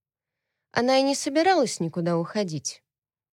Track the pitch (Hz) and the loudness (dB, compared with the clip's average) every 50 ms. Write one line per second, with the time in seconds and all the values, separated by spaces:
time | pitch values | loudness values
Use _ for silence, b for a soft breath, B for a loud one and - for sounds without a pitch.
0 | _ _ _ _ _ _ _ _ _ _ _ _ _ _ - - 240 247 262 269 | _ _ _ _ _ _ _ _ _ _ _ _ _ _ -2 0 2 2 4 4
1 | 269 277 277 - - 302 277 311 330 381 381 330 254 196 - - 175 165 - 180 | 2 2 0 -2 -4 -2 0 2 4 4 4 4 2 0 -2 -4 -6 -4 -4 -2
2 | 165 175 175 165 170 - - 214 208 175 156 147 - - - - _ _ _ _ | -2 0 0 0 -2 -2 -4 -4 -4 -4 -4 -8 -8 -10 -12 -12 _ _ _ _
3 | _ _ _ _ _ _ | _ _ _ _ _ _